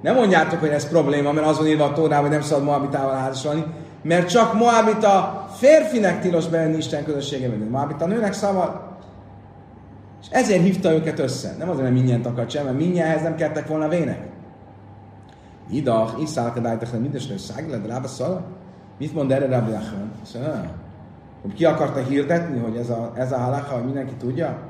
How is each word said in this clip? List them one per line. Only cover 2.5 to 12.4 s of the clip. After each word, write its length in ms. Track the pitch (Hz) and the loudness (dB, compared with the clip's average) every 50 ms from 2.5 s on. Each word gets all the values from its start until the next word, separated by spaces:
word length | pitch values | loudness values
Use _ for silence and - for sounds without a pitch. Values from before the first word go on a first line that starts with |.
| 151 139 139 | 0 2 2
moabitával 500 | 147 147 143 139 135 135 143 135 135 135 | 2 0 0 0 -2 -2 -2 0 0 -2
házasolni, 500 | 135 131 131 131 - - 151 147 160 156 - - - - - - - | -2 -2 -4 -4 -4 -4 -2 -2 -2 -4 -6 -8 -12 -14 -16 -18 -10
mert 260 | - 151 170 180 175 175 | -2 2 2 2 2 4
csak 260 | - 233 220 - 185 | 4 4 4 6 4
moabita 920 | 208 240 240 233 226 214 220 214 214 214 202 196 190 185 190 - - - - | 4 4 6 6 6 6 4 4 4 4 6 6 6 4 0 -6 -8 -10 -12
férfinek 680 | - - 240 277 311 311 - - 254 233 208 180 165 - | -6 4 8 8 8 8 8 4 0 2 2 2 0 0
tilos 280 | - 185 170 165 156 165 | 0 2 2 2 0 2
bejönni 280 | 165 165 160 160 156 | 0 0 2 2 0
Isten 280 | 156 143 - - 147 143 | -2 -2 -4 -4 -4 -2
közösségébe, 520 | 147 151 139 135 - 147 131 127 123 110 | -2 -4 -4 -4 -4 -6 -4 -4 -4 -4
de 140 | 104 107 110 | -4 -4 -2
moabita 360 | 123 135 143 143 147 - 165 | -2 -2 -2 -4 -4 -4 -2
nőnek 260 | 175 208 240 220 196 | -2 0 0 0 -2
szabad. 540 | 196 - - 202 196 185 175 147 - - - - - - - - - - - - - - - - - - - - - - - - - - - - - - | -2 -2 -2 0 0 0 0 -2 -4 -8 -12 -14 -18 -18 -20 -20 -20 -20 -20 -20 -20 -20 -20 -20 -20 -20 -20 -20 -20 -20 -20 -20 -20 -20 -20 -20 -20 -20
És 60 | - - | -18 -2
ezért 320 | - 254 247 - 196 180 | 0 0 2 4 4 4
hívta 300 | 170 196 185 - - 175 | 4 4 2 2 2 2
őket 260 | 160 156 156 165 147 - | 2 2 2 -2 -2 -2
össze. 360 | 143 127 127 - - - - - | -2 -4 -4 -6 -8 -10 -10 -8
Nem 100 | 156 180 | -6 -6
azért, 140 | 175 135 | -4 -2
mert 120 | 131 127 123 | 0 2 2
mindjárt 320 | 127 127 127 123 117 120 | 2 2 2 2 0 -2
akart 240 | 120 123 123 | -4 -4 -4